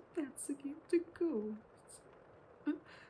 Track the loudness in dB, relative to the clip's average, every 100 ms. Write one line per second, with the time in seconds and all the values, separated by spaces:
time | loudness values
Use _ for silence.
0 | -6 -2 -2 -2 -4 -4 -4 -6 2 4
1 | 4 2 2 2 0 -2 -8 -20 -18 -18
2 | -18 -20 -20 -20 -20 -6 -2 -2 -4 -16